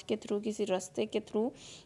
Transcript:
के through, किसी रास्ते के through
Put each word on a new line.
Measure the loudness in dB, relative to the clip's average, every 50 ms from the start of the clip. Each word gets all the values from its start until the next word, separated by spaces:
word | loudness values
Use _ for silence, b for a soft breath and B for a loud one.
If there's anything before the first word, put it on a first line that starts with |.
| -2 -2
के | -2 -2
through, | 0 0 0 0 0
किसी | 0 0 0 2
रास्ते | 2 2 2 0 -2 0 0 0
के | 2 2 -2
through | -2 0 2 2 2 2 0 B B B B B B